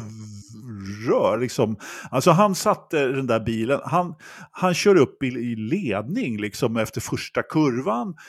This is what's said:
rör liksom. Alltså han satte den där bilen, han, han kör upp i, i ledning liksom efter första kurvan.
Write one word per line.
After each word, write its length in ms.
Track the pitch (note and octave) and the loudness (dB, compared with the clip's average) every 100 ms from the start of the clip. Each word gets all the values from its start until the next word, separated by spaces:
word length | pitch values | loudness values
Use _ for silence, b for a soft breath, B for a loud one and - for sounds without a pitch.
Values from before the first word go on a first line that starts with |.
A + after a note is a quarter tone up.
| G#2+ A2 G#2+ G2+ G2+ A2+ B2 G#2 G2 G#2 A#2+ | -4 -14 -16 -16 -18 -18 -16 -12 -12 -6 0
rör 300 | A#3+ G#2 A2 | 2 2 2
liksom. 380 | B2 - A2 G#2 B B - | 0 0 0 -2 B B -4
Alltså 200 | B2+ F3 | 2 6
han 240 | E3 G#3 | 6 4
satte 520 | F3+ G#3+ F#3+ - D#3 C3 | 2 0 0 0 0 2
den 200 | C3+ B2+ | 0 0
där 140 | A2+ | 0
bilen, 400 | A2 A2+ A2+ C#3 | 0 -2 0 -2
han, 300 | B2 E3+ F3 E3 B B B | 0 -2 -2 -6 B B B
han 220 | - F#3 | -2 0
kör 220 | E3+ G3+ F#3 | 4 6 6
upp 260 | B2 - | 6 0
i, 40 | C3 | -6
i 300 | B2 A#2+ A2 | -4 -4 -4
ledning 840 | A2 F#3+ D3+ G2 A2 A3+ B3+ G#2+ | -2 -2 -2 -2 -4 -4 -4 -4
liksom 360 | G#2 - C3 A2+ | -6 -2 0 0
efter 240 | G#2+ B2+ | -2 -4
första 420 | - A#2 - B2 | -6 -6 -4 -4
kurvan. 720 | - D#3 D3 A#2+ D#3+ A#3 A3 D#3 | 0 2 2 0 -2 -4 -6 -10